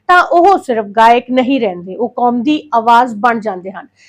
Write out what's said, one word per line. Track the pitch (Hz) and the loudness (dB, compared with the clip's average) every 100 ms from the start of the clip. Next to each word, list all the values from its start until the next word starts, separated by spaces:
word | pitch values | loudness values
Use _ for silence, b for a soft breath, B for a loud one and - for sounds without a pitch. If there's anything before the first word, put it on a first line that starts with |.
| - | 0
ਤਾਂ | 359 | 2
ਉਹ | - 339 359 370 | 2 2 4 2
ਸਿਰਫ | - 220 202 | 0 -6 -4
ਗਾਇਕ | 202 226 240 247 | 2 4 4 0
ਨਹੀਂ | 254 247 269 | -4 0 -2
ਰਹਿੰਦੇ, | 220 180 180 185 | -2 -6 -12 -8
ਉਹ | 240 | -8
ਕੌਮ | 247 240 240 | -2 -2 -2
ਦੀ | 233 302 - | -2 -4 -2
ਆਵਾਜ਼ | 233 220 233 254 208 | -2 2 2 2 -2
ਬਣ | 240 233 | -2 -2
ਜਾਂਦੇ | 214 208 185 | -6 -10 -12
ਹਨ। | 185 - b | -16 -18 b